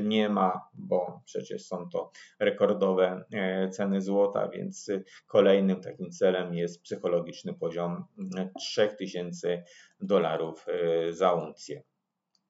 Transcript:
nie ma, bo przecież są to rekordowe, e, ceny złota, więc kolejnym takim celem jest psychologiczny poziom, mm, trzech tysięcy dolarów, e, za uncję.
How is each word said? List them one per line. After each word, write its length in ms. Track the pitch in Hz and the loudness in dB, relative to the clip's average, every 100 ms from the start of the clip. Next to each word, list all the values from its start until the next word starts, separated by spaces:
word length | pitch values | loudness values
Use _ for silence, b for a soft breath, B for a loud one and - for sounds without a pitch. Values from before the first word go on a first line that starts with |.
nie 260 | 104 110 107 | 2 2 2
ma, 400 | 101 92 90 - | 4 2 0 -10
bo 460 | - 95 92 87 87 | -14 -2 -2 -2 -10
przecież 420 | - 98 92 98 - | -10 -10 -8 -12 -8
są 220 | 90 87 | -10 -6
to 220 | 98 - B B B | -8 -8 B B B
rekordowe, 840 | 104 95 104 98 98 92 92 92 - | 0 4 2 4 4 4 4 2 -6
e, 360 | 107 95 95 95 | -2 0 0 -2
ceny 320 | - 98 98 | -2 0 0
złota, 480 | 95 101 101 107 98 | 2 2 2 2 -4
więc 420 | 92 95 - - 98 B B - | -6 -10 -10 -6 -6 B B 2
kolejnym 540 | 107 98 98 95 90 | 6 8 6 4 0
takim 300 | - - 87 | -6 -12 -10
celem 440 | - 95 92 87 | 2 2 2 -2
jest 280 | 85 87 - | -4 -4 -6
psychologiczny 720 | - 98 92 87 82 - 92 | -12 -6 0 0 -2 -10 -12
poziom, 500 | - 82 85 87 90 - 104 | -6 -6 -4 -4 -6 -10 -12
mm, 320 | 95 92 95 - | -8 -6 -8 -8
trzech 380 | - - 104 - | -6 0 0 0
tysięcy 640 | 95 90 87 87 87 87 B B B - | -8 -8 -8 -6 -4 -4 B B B -10
dolarów, 640 | 98 95 80 80 80 80 85 | 2 2 2 -2 -4 -6 -6
e, 440 | 85 85 82 85 | -2 0 0 0
za 200 | 85 92 | 2 2
uncję. 500 | 85 76 - - 71 _ _ _ _ _ _ | 2 -2 -12 -14 -14 _ _ _ _ _ _